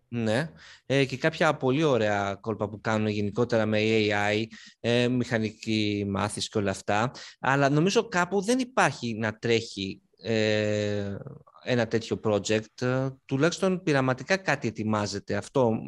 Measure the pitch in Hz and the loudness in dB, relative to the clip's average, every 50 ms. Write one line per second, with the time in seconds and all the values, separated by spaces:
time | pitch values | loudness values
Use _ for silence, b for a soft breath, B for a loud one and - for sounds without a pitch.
0 | _ - 120 120 113 110 107 127 165 160 B B B B B B B - 131 139 | _ -8 -4 -2 0 0 0 0 0 -4 B B B B B B B 0 2 2
1 | 139 127 131 123 - 160 160 - 175 156 143 139 135 127 131 151 165 147 131 110 | 2 2 0 0 0 0 2 2 2 2 2 2 0 0 2 2 2 2 2 2
2 | 107 104 104 101 101 101 98 95 - 113 107 104 107 104 110 101 - 117 107 107 | 2 2 0 0 0 -2 -4 -6 -6 -6 -4 -4 -4 -6 -6 -6 -4 -2 0 0
3 | 107 107 104 104 104 104 98 123 120 117 120 110 107 107 110 107 107 110 110 110 | 0 0 -2 -2 -4 -2 -2 -2 0 2 2 2 2 2 2 2 2 2 2 2
4 | 104 104 104 104 104 104 107 107 113 110 110 B B B B _ - 117 120 120 | 2 2 2 0 0 0 0 0 -2 -4 -8 B B B B _ -2 2 2 2
5 | 123 123 127 123 120 - 123 110 110 104 - - - 113 110 110 107 104 104 101 | 2 2 0 0 -2 0 -2 -2 -2 -2 -6 -6 -4 -2 0 0 0 0 0 -2
6 | 101 101 98 98 101 104 - 104 - - - 110 101 98 95 - - - 101 104 | -2 -2 0 0 -2 -2 -2 -6 -6 -4 -2 -2 0 -2 -2 -4 -2 -2 0 0
7 | 113 135 B B B B B B - 127 135 143 139 135 143 151 165 196 196 233 | 0 -2 B B B B B B -2 0 2 4 4 4 4 2 2 2 2 0
8 | 226 226 - 175 180 175 196 202 185 220 247 262 254 254 - 214 185 151 135 - | 0 0 0 -2 0 0 0 -2 0 0 0 0 -2 -2 2 2 2 2 2 -2
9 | 123 117 110 104 113 107 107 - - 117 117 113 113 - - 101 98 95 - - | -6 -6 -4 -2 -2 -2 -2 -2 0 2 2 2 0 -2 -6 -6 -6 -6 -8 -10
10 | _ _ _ _ - 107 113 110 107 110 107 107 107 107 104 104 104 104 104 104 | _ _ _ _ -6 -2 0 0 2 2 2 2 0 0 0 0 -2 -2 -2 -4
11 | 101 101 98 92 - - - - - _ - - - 101 127 120 113 110 - 113 | -4 -6 -8 -10 -12 -14 -16 -18 -20 _ -20 -10 -4 -2 0 0 0 0 0 -2
12 | 113 - 107 92 - 110 104 101 98 - 107 110 110 - _ - 123 127 127 131 | -2 -2 -4 -2 0 0 0 0 2 0 0 0 -2 -4 _ -4 -2 -2 0 0
13 | 135 135 131 - _ - 135 135 151 170 170 - 196 190 185 175 185 160 143 135 | -2 -4 -6 -10 _ -4 -2 0 0 0 0 0 0 0 0 0 0 0 2 2
14 | 131 131 127 127 135 - 190 190 - 165 143 - - 113 107 - 104 107 110 104 | 2 2 0 -2 -2 -2 -2 0 0 0 -2 0 -2 -4 -4 -4 -2 0 0 0
15 | 104 101 98 98 - - 101 104 - - - 139 123 113 110 107 - | 0 -2 -4 -6 -6 -4 -4 -4 -4 -2 0 2 2 2 2 -2 -4